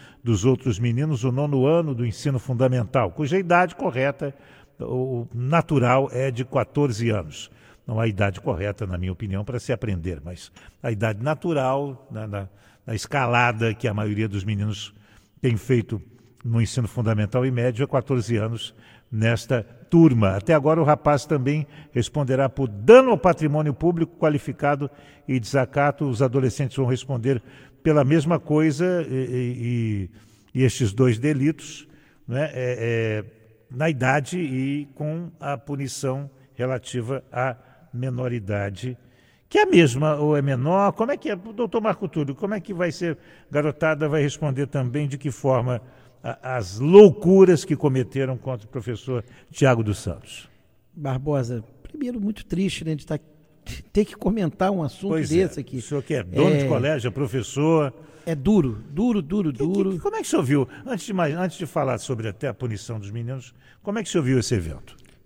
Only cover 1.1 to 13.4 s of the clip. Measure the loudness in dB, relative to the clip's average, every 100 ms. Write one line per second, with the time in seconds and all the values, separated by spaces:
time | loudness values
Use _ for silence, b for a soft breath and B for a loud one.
1.1 | -2 -2 -2 0 2 2 2 0 -2 -4
2.1 | -4 -2 -2 -2 0 2 0 0 0 0
3.1 | -2 -2 0 2 2 2 -2 -4 -2 -2
4.1 | -2 -8 -10 B B B -12 -8 -4 -4
5.1 | -6 -6 -6 0 0 2 2 4 4 2
6.1 | -2 -2 -4 -2 -2 -2 0 0 0 0
7.1 | -2 -4 -12 -18 b b b -6 -2 -2
8.1 | 0 -2 -2 -4 -4 -4 -6 -6 -4 -4
9.1 | -6 -6 -6 -6 -8 -4 -4 -4 -4 -6
10.1 | -8 -10 -16 -18 B B B -6 -2 -2
11.1 | -2 -4 -4 -2 0 0 0 -2 -8 -14
12.1 | -12 -8 -8 -10 b b b -8 -8 -4
13.1 | -2 2 4